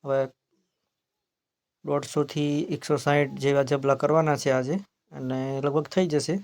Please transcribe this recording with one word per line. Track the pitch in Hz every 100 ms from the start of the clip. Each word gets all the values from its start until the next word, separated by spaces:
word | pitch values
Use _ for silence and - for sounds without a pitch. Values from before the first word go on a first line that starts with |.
હવે | 143 135 135 _ _ _ _ _ _ _ _ _ _ _ _ _ _ _
દોઢસોથી | 147 143 139 - 147 151 147 147 -
એકસો | 151 - 147
સાઠ | 147 147 139 -
જેવા | 139 139 135
જબલા | 143 139 135
કરવાના | 147 156 156 143
છે | 143
આજે | 131 131 185 196 _ _
અને | 143 131 131 131 135
લગભગ | 143 143 151
થઈ | - 185
જશે. | 151 139 190